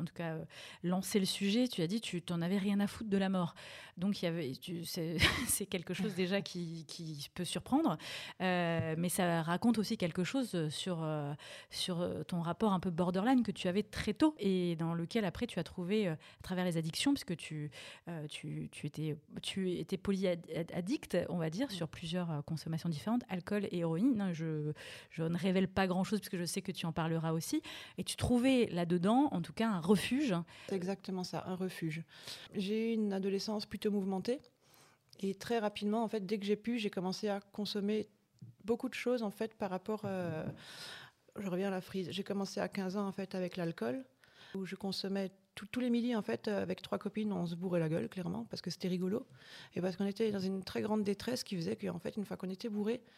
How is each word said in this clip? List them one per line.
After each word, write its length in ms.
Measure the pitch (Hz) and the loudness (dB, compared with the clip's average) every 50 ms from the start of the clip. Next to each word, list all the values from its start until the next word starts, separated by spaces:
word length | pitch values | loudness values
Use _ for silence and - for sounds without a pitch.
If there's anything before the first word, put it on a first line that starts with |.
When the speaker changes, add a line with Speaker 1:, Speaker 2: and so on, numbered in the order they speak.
Speaker 1:
en 20 | 156 | -8
tout 100 | - - | -6 -6
cas, 200 | - 170 165 160 | -6 -6 -4 -4
euh, 120 | 160 160 - - - - - - - - | -6 -8 -10 -12 -16 -16 -16 -12 -6 -2
lancé 360 | 175 185 185 185 - - 214 | 0 0 0 0 2 2 2
le 60 | 190 | 2
sujet, 420 | 180 - - 196 196 196 240 254 247 | 2 2 2 2 2 4 4 4 2
tu 140 | - - | 2 0
as 60 | 165 160 | 0 2
dit, 140 | 196 233 | 0 0
tu 200 | 226 - - 175 | -2 -2 -4 -4
t'en 200 | 160 - 175 170 | -2 -2 0 0
avais 160 | 165 175 190 202 | 2 2 2 2
rien 220 | 190 208 202 202 | 2 2 4 4
à 60 | 202 202 | 2 2
foutre 220 | - - 226 220 | 0 -2 -2 2
de 80 | 196 196 | 2 4
la 120 | 196 190 | 4 4
mort. 240 | 196 185 175 165 - - - - - - - - - | 4 2 2 0 -2 -6 -14 -14 -14 -14 -16 -14 -6
Donc, 260 | - 175 202 196 - | -2 0 0 2 2
il 40 | - | 2
y 20 | 175 | 0
avait, 240 | 165 170 165 123 135 | 0 0 0 -2 -4
tu, 300 | - - - 175 170 170 | -6 -6 -6 -6 -6 -4
c'est, 340 | - - 185 165 165 175 160 | -4 -4 -2 -2 0 2 4
<laughs> 300 | 160 - - 311 262 - | 4 4 4 2 0 0
c'est 180 | - - 202 | 0 0 0
quelque 280 | - - 185 160 - 180 | -2 -4 -4 -4 -4 -4
chose 220 | - 185 214 196 | -2 -2 -2 0
déjà 260 | 180 185 175 196 196 | 0 0 2 2 0
qui, 420 | 170 - - 180 175 160 165 165 160 - | 0 -2 -4 -6 -6 -6 -6 -8 -10 -10
qui 420 | - - 170 160 156 143 143 - - | -12 -10 -8 -8 -8 -8 -10 -8 -6
peut 100 | - 180 | -6 -4
surprendre, 520 | 160 - 175 - - - 285 330 311 156 151 - - - - - - - - | -4 -4 -4 -2 2 2 4 4 4 2 0 -4 -8 -10 -10 -10 -10 -6 -2
euh, 540 | 190 185 180 180 175 170 165 165 165 160 160 160 | 0 2 2 4 4 2 2 2 2 0 0 0
mais 100 | 170 180 | 0 0
ça 360 | - - 185 175 170 165 160 | 2 2 4 4 4 2 2
raconte 340 | 160 175 180 - 233 233 220 | 2 2 4 4 4 4 4
aussi 200 | 202 - 226 214 | 2 0 0 0
quelque 280 | 185 170 160 - 180 | 0 0 0 0 0
chose 420 | - - 269 262 208 - 175 156 151 | 2 2 0 0 0 0 0 0 0
sur, 340 | 147 - - 190 180 160 160 | -2 -2 -2 -2 -2 0 0
euh, 280 | 156 156 151 147 143 147 - - - - - - - | 0 0 0 -2 -2 -4 -6 -8 -12 -16 -16 -14 -10
sur, 320 | - - - - 180 165 | -6 -4 -2 0 0 0
euh, 220 | 175 180 180 - 156 | 0 0 -2 -2 -4
ton 180 | - - 170 | -2 -2 0
rapport 320 | 165 170 170 - 220 214 190 | 0 0 0 4 4 4 4
un 80 | 180 | 4
peu 80 | - 190 | 2 2
borderline 540 | 170 156 180 175 185 190 190 240 269 254 233 | 2 2 2 2 2 4 4 6 6 6 6
que 80 | 214 | 4
tu 180 | 175 - - 185 | 0 -2 0 0
avais 140 | 175 202 208 | 2 2 0
très 300 | - - - - - 214 | 0 -2 -4 -2 0 2
tôt 200 | - 311 311 302 - | 6 6 4 4 4
et 380 | 214 196 190 185 180 175 170 | 2 4 4 4 4 2 2
dans 180 | 156 165 165 165 | 2 0 0 0
lequel 300 | 170 170 165 - 233 214 | 0 0 0 0 2 2
après 240 | 180 - - 240 226 | 2 0 -2 -2 -2
tu 120 | - 185 | -2 -2
as 40 | 165 | -4
trouvé, 440 | - - - 180 175 208 220 214 180 | -4 -4 -6 -2 0 2 2 2 2
euh, 60 | 160 | 0
à 300 | 151 - - - - - | -2 -6 -14 -18 -12 -8
travers 220 | - 185 180 180 | -4 -2 0 2
les 100 | 180 165 | 2 2
addictions, 380 | 165 160 160 - - - 277 285 | 2 0 0 0 2 4 4 4
puisque 240 | 269 - - 175 143 | 4 2 -2 -6 -6
tu, 320 | - - 156 151 147 151 - - - - - - - - | -6 -6 -6 -6 -6 -6 -8 -10 -14 -16 -16 -14 -10 -8
euh, 180 | 170 160 151 151 | -8 -6 -6 -8
tu, 400 | - - - 151 151 151 156 151 | -8 -8 -8 -6 -6 -6 -6 -8
tu 160 | - - - - | -8 -6 -6 -6
étais, 280 | - - 156 156 147 151 - - - - | -4 -2 -2 -2 -2 -4 -8 -12 -12 -10
tu 300 | - - - 196 190 185 | -8 -6 -2 0 0 0
étais 260 | 180 156 156 - - 185 | 0 0 -2 -2 -4 -2
polyaddict, 1200 | - - 196 190 190 185 175 175 170 - 156 156 170 - - 175 175 180 269 320 - - - 180 - - | 0 0 0 2 2 2 0 0 -2 -4 -4 -4 -4 -2 -2 -4 -2 0 -2 -2 -2 0 0 0 0 0
on 80 | - 175 | 0 0
va 120 | 165 160 | 0 0
dire, 180 | 156 190 277 269 | 0 0 -2 -2
Speaker 2:
Mm. 40 | |
Speaker 1:
sur 160 | 202 180 165 147 | -2 -4 -6 -6
plusieurs, 440 | - - - 165 165 180 180 170 | -6 -6 -6 -4 -2 -2 0 0
euh, 100 | 160 143 | 0 -2
consommations 480 | 147 - 165 151 - 165 165 156 - 170 | -2 -2 -4 -4 -4 -4 -4 -2 0 -2
différentes, 340 | 165 143 - - 226 247 233 - | -2 -2 0 0 0 0 0 -2
alcool 360 | 185 180 - - - 208 202 | -4 -4 -2 -2 -2 0 0
et 120 | - - 180 | 0 0 0
héroïne. 400 | 170 165 165 160 214 277 262 208 | 0 2 2 4 4 4 4 4
Non, 160 | 202 190 170 | 2 0 0
je, 400 | 151 165 160 156 151 151 151 151 - - - - - - - | 0 -2 -2 0 0 -2 -2 -4 -6 -8 -14 -14 -16 -16 -10
je 120 | - - 165 | -4 -2 0
ne 140 | 165 170 180 | 0 0 2
révèle 300 | 151 196 180 190 190 185 | 2 4 4 4 4 4
pas 200 | - - 190 185 | 4 2 2 4
grand-chose 320 | 180 185 190 185 214 208 | 4 2 2 2 2 0
puisque 180 | - - - 175 | 0 -2 -4 -2
je 80 | 175 | -2
sais 160 | 165 - 196 | -2 -2 -2
que 100 | 185 - | -2 -4
tu 140 | 175 - - | -4 -2 -2
en 80 | 170 156 | -2 0
parleras 400 | - 160 160 165 165 156 165 160 | 0 2 2 2 2 2 2 0
aussi. 280 | 165 160 - - 311 - - - - - - - - | 0 0 0 -2 -2 -2 -4 -10 -12 -14 -12 -8 -8
Et 60 | 185 | -6
tu 120 | - - | -6 -4
trouvais 520 | - - - 247 240 233 269 269 247 226 - | 0 2 4 4 6 6 6 6 6 6 4
là-dedans, 560 | - 170 175 170 175 180 170 196 226 254 294 294 | 2 2 2 4 4 4 6 6 6 6 6 6
en 100 | - 180 | 4 0
tout 120 | 165 - - | -2 -2 -2
cas, 160 | - 226 226 | 0 2 2
un 100 | 214 175 | 2 4
refuge. 520 | 151 170 214 180 - - 240 269 311 262 185 170 170 - - - - - | 6 6 6 6 6 4 2 4 4 4 4 2 0 -2 -8 -12 -6 -2
Speaker 2:
C'est 60 | 202 | -2
exactement 480 | 190 175 185 196 190 - - 190 185 180 | -2 0 -2 -4 -4 -4 -6 -4 -4 -4
ça, 200 | 175 - 160 - | -4 -4 -4 -4
un 100 | - 185 | -4 -4
refuge. 480 | 175 185 185 175 - - 160 151 165 165 - - - - - - - - - - | -2 -2 -4 -4 -2 -4 -2 -2 -4 -8 -10 -14 -18 -14 -14 -14 -14 -12 -8 -4
J'ai 340 | 208 196 190 214 220 226 226 | -2 0 0 2 2 2 2
eu 40 | 233 | 2
une 180 | 220 214 202 196 | 2 2 2 2
adolescence 520 | 196 190 196 190 196 190 - 214 214 202 - | 0 0 0 0 0 0 -2 -2 -2 -4 -4
plutôt 240 | - 202 - 214 | -4 -2 0 2
mouvementée. 480 | 202 208 190 190 190 190 190 - 247 294 - - _ _ _ _ - - - - - _ _ _ - - | 2 2 2 2 0 0 0 0 -2 -2 -4 -10 _ _ _ _ -20 -20 -20 -20 -20 _ _ _ -10 -4
Et 160 | 190 196 190 | -2 -2 -2
très 240 | 196 - - 240 233 | -2 -2 0 0 2
rapidement, 440 | 208 208 208 - 202 208 208 226 233 | 2 0 0 0 0 2 2 2 2
en 40 | 208 | 2
fait, 180 | - 220 190 | 0 -2 -2
dès 140 | 180 214 214 | 0 -2 0
que 60 | 196 | 2
j'ai 100 | 196 208 | 2 0
pu, 240 | 208 208 226 240 247 | 0 0 0 -2 0
j'ai 100 | 208 208 | 0 -2
commencé 380 | - 202 180 185 185 - - 214 | -2 -2 -2 -2 -2 -2 -2 -2
à 140 | 196 202 | -2 -2
consommer 640 | - - - - 208 185 - 208 196 202 214 214 208 - _ _ _ _ _ - - - - - - | -4 -8 -6 -6 -4 -2 -2 0 0 2 2 0 -2 -4 _ _ _ _ _ -20 -20 -20 -20 -4 0
beaucoup 260 | 196 233 233 - 254 | 0 0 2 0 -4
de 60 | - | -4
choses, 260 | - - 240 247 247 | -2 0 2 2 2
en 80 | 226 202 | 2 -2
fait, 240 | 202 - 226 226 - | -2 -2 -4 -6 -4
par 160 | - 220 190 | -4 -4 -2
rapport, 320 | 185 185 185 - 214 202 - | -2 -2 -2 -2 -4 -2 -2
euh, 380 | 202 190 185 180 170 160 156 160 - - - - - - - - - - - - - - _ _ - - | -2 -2 0 0 -2 -2 -2 -4 -6 -6 -8 -12 -16 -16 -14 -14 -14 -14 -14 -16 -18 -20 _ _ -14 -8
je 120 | - 202 190 | -6 -4 -2
reviens 180 | 175 180 196 202 | 0 0 0 0
à 40 | |
la 100 | 190 185 | 0 -2
frise. 260 | 170 - - 190 185 - | -4 -4 -4 -4 -4 -2
J'ai 120 | - 185 196 | -4 -4 -4
commencé 360 | - 202 202 196 190 - 208 | -2 -2 -2 -2 -2 -2 -2
à 100 | 180 180 | -2 -2
quinze 260 | - 202 190 185 180 208 | 0 -2 -2 0 0 -2
ans, 80 | 208 | -2
en 60 | 196 | -2
fait, 240 | 185 - 196 - - | -2 -4 -4 -4 -2
avec 220 | 190 185 180 180 185 | -2 -2 -2 -2 -2
l'alcool, 460 | 175 165 170 - 220 226 254 269 262 - _ _ - - - - - - - | -2 -2 -2 -2 -2 -2 -2 -4 -6 -10 _ _ -20 -20 -20 -20 -14 -10 -6
où 100 | 196 190 | -6 -6
je 100 | 170 196 | -6 -6
consommais 560 | 190 - 196 185 - - 196 196 196 196 185 - - _ _ - | -4 -4 -4 -2 -2 -2 -2 0 -2 -2 -4 -6 -10 _ _ -14
tout, 140 | - - 202 | -14 -12 -6
tous 140 | - 254 | -2 0
les 80 | 247 247 | 2 2
midis, 240 | 240 240 226 240 247 | 4 4 2 2 2
en 60 | 214 196 | 0 0
fait, 240 | - 226 226 - 226 | 0 -2 -2 0 0
euh, 160 | 208 196 190 | 0 0 0
avec 180 | 170 180 - | -2 -2 -4
trois 160 | - - - 196 | -4 -4 -4 -2
copines, 360 | - 202 - 214 214 214 202 | -2 -2 -2 -2 0 0 0
on 120 | 180 175 | 0 0
se 100 | 165 175 | -2 -2
bourrait 260 | 170 180 190 180 175 | -2 -2 2 2 2
la 80 | 165 156 | 4 4
gueule, 180 | 156 170 - 233 | 2 0 0 -2
clairement, 380 | - 190 175 170 175 - 233 | -4 -4 -4 -4 -4 -4 -6
parce 160 | - - - | -6 -8 -8
que 80 | - 185 | -6 -6
c'était 160 | 170 - - 185 | -6 -4 -2 -2
rigolo. 400 | 180 180 180 185 196 240 262 - - - - - - - - - - | 0 0 0 0 0 -2 -4 -6 -14 -20 -20 -18 -18 -18 -14 -8 -4
Et 60 | 185 | -2
parce 140 | 170 190 185 - | -2 -2 0 0
qu'on 80 | 202 202 | 0 0
était 240 | 196 - 226 220 | 0 0 0 0
dans 80 | 208 202 | 2 0
une 240 | 185 190 190 190 185 | 0 0 -2 -2 -4
très 180 | - - 240 | -4 -4 -2
grande 220 | 220 214 214 214 208 | 0 2 2 2 2
détresse 400 | 196 202 196 - - 254 247 - | 2 0 0 0 -2 -2 -2 -2
qui 120 | - 208 | -4 -4
faisait 200 | 175 165 185 220 | -2 -2 -2 -2
qu'en 240 | - - 190 175 175 | -2 -2 -4 -4 -4
fait, 160 | - - - - | -4 -6 -4 -4
une 80 | 196 | -4
fois 120 | - 185 180 | -6 -6 -6
qu'on 120 | - 185 | -6 -6
était 200 | 190 190 - 240 | -6 -4 -4 -4
bourré, 340 | 208 208 208 208 233 247 - - - | -2 0 0 0 0 -2 -4 -12 -20